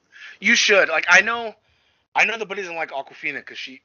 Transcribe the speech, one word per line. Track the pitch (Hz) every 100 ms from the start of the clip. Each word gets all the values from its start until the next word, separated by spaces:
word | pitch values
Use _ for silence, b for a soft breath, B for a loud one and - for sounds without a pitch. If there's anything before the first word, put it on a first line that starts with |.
| _ B B B
you | 196
should. | 233 - 202 156
Like, | 160 165
I | 180
know, | 208 233 226 - _ _ _ _ _
I | -
know | 190 220
the | 196
buddy | 196
doesn't | 185 165
like | 156
Awkwafina | 139 139 - 156 135
'cause | - 120
she, | - 131